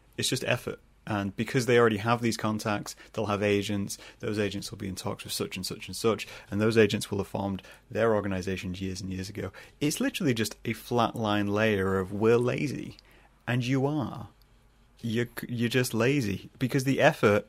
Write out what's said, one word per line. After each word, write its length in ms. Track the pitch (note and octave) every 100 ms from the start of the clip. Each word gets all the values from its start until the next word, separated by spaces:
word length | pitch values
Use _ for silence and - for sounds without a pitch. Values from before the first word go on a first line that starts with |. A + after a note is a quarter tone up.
| _ -
It's 120 | -
just 160 | C3
effort. 360 | - B2+ - - _ _ -
And 300 | G#2 G2 G#2+
because 300 | A2 C3+ A#2
they 120 | A#2+
already 200 | A#2 G#2
have 220 | A#2 A#2+
these 160 | A#2 -
contacts, 600 | G#2+ G#2+ A2 G#2 - - -
they'll 140 | - G#2
have 160 | G2+
agents. 540 | G#2 G2+ G2+ G2+ G2+ - - -
Those 200 | A2 G#2+
agents 320 | G2+ G2+ -
will 80 | G2+
be 100 | G2
in 80 | F#2
talks 260 | G2+ A2
with 100 | -
such 240 | - G2 F#2+
and 80 |
such 220 | F#2 - -
and 80 |
such. 320 | F#2+ A2+ G2 - - -
And 100 | G#2
those 160 | A2 A2+
agents 340 | G#2 G#2 -
will 80 | G#2
have 100 | F#2
formed 340 | G2+ G2 F#2 - - -
their 240 | G#2+ A2+
organizations 680 | G#2+ G2+ F#2 F#2+ F#2 F#2+ F#2
years 200 | F#2+ F#2
and 120 | F#2+
years 160 | F#2 F#2+
ago. 240 | G2+ F#2+ - - -
It's 200 | D3 -
literally 340 | C4+ - D3
just 220 | A2+ G#2+ -
a 100 | B2
flatline 760 | A2 - A#2+ A2+ A2+ G#2+ G#2 G2+
layer 500 | G#2 A2 G2 F#2+ F#2+
of 140 | F#2
"we're 260 | G2+ A2 A#2+
lazy." 580 | B2 - C#3+ - F2 - - - _ _ -
And 180 | B2
you 220 | B2 C3+ C#3
are. 420 | D3+ G#2 - G#2+ _ _ _ _ _ _ -
You're, 280 | A#2+ A2+ A#2 - -
you're 200 | A#2+ A#2
just 260 | B2+ B2
lazy. 560 | A2 B2 D3 G#2 F#2 - -
Because 240 | B2+ C#3+
the 180 | C3 C3
effort 460 | C#3 - A2+ G#2